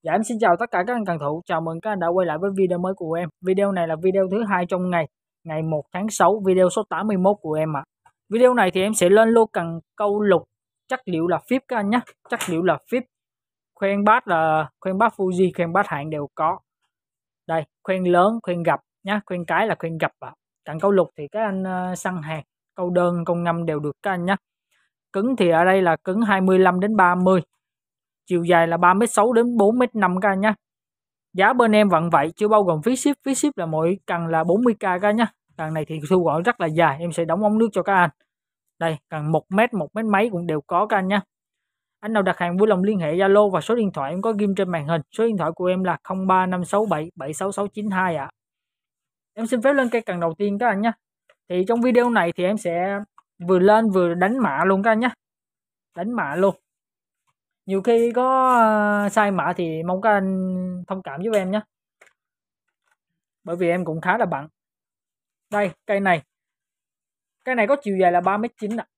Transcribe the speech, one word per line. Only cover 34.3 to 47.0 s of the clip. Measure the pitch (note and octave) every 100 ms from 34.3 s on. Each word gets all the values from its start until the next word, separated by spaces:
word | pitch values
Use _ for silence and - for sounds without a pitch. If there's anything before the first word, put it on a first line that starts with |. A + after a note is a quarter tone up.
| D#3+
bốn | E3 F#3+
mươi | B3
k | G#3
các | G3 F3+
anh | G#3 A3
nhé. | A3 _ _ -
Cần | D#3
này | D#3+
thì | D3+ D#3+ D3
thu | F#3
gọn | E3 D#3
rất | G3 A#3+
là | E3+
dài, | D#3 E3 C#3
em | F3
sẽ | D#3+
đóng | E3 E3+
ống | G#3+ A3
nước | A3+
cho | F#3+
các | F3+
anh. | F#3+ E3+ _ _ _ _ _ _ _
Đây, | E3 D#3 _
cần | D#3 D3+
một | D#3+ _
mét, | F#3+ A#3+
một | G#3 D3
mét | G#3+
mấy | A3 G3 A#3
cũng | F3+ F3
đều | D#3
có | - F3 G#3+
các | G#3
anh | F#3
nhé. | G3+ - _ _ _ _ _ _ _
Anh | G#3
nào | G#3+
đặt | F#3 -
hàng | F3 F3+
vui | G#3+
lòng | F#3+
liên | G3 G#3
hệ | D#3
Zalo | F3 F#3+ G3+ G#3
và | F3+
số | D#3
điện | A#3+ G3+
thoại | D#3+ C3+
em | F3
có | A3
ghim | G#3 G#3
trên | G3 F#3
màn | E3+ D3
hình. | E3 -
Số | - A#3
điện | G3+
thoại | D#3
của | E3 F3+
em | F#3
là | F#3 D#3+
không | - F#3+ F#3+
ba | F#3 F#3
năm | F3+
sáu | F3 G3+ G#3+
bảy | D#3